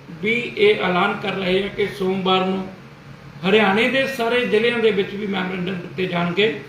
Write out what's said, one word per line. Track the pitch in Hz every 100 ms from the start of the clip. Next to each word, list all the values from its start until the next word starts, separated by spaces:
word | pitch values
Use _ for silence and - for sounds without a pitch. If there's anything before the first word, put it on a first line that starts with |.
| - 165
ਵੀ | 202 240 240 -
ਇਹ | 208 208
ਐਲਾਨ | 190 180 208 214
ਕਰ | 202
ਰਹੇ | 185 185 190
ਆ | 196
ਕਿ | - 196
ਸੋਮਵਾਰ | - 185 190 185 185 185
ਨੂੰ | 190 190 - - - - - - - 180
ਹਰਿਆਣੇ | 214 196 202 247
ਦੇ | 269 262
ਸਾਰੇ | - 233 247 214
ਜ਼ਿਲ੍ਹਿਆਂ | 214 233 233
ਦੇ | 220
ਵਿੱਚ | 196 185 202
ਵੀ | 208
ਮੈਮੋਰੈਂਡਮ | 190 185 185 175
ਦਿੱਤੇ | 185 - - 180
ਜਾਣਗੇ। | 175 175 175 220 -